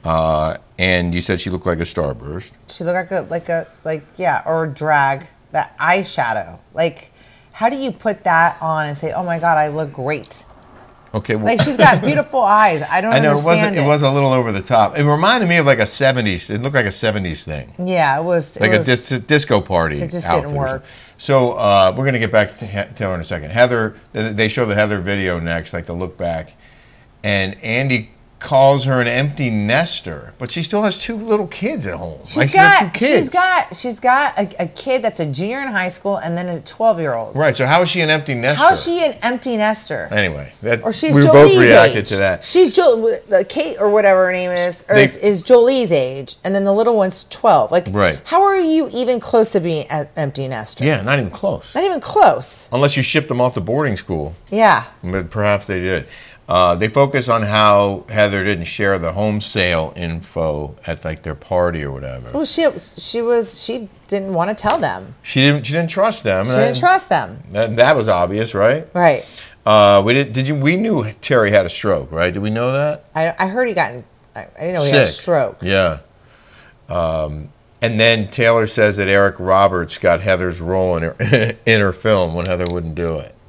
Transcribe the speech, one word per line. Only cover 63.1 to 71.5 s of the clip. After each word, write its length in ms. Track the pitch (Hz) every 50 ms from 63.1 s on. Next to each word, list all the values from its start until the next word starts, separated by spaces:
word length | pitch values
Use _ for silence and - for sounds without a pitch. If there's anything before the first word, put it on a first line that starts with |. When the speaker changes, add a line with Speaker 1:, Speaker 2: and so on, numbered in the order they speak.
| - 233
Speaker 2:
was, 420 | 233 233 240 233 220 - - -
she 280 | - - 233 254 220 196 _ - _
didn't 260 | - 196 202 190 196
wanna 220 | 190 165 170 196 214
tell 240 | - - 208 - 339
them. 360 | 165 135 90 95 98 - - _
Speaker 1:
She 220 | - - - 135
didn't, 240 | 135 143 147 147 117
she 80 | 117 143
didn't 160 | 170 170 165
trust 340 | - 190 202 226 214 - -
them. 220 | 110 95 92 101
Speaker 2:
She 60 | 123
Speaker 1:
And 80 | - 208
Speaker 2:
didn't 160 | 220 247 - -
trust 320 | - 349 370 381 - -
them. 260 | 190 151 113 87 107 - - -
Speaker 1:
that, 260 | - 208 117 110 110
that 180 | 113 120 139 156
was 140 | 135 107 107
obvious, 460 | 95 90 90 87 98 107 113 110 -
right? 340 | 98 101 117 135 156 160 - -
Speaker 2:
Right. 320 | 180 175 165 139 - - - - - - - - _ _
Speaker 1:
Uh, 340 | 110 107 107 104 101 101 101
we 120 | 98 110 123
did, 180 | 139 143 117
did 160 | 110 131 131 135
you, 60 | 151
we 240 | 143 135 151 175 185
knew 340 | 220 226 202 139 110 110 104 _
Terry 300 | - - 139 120 110 101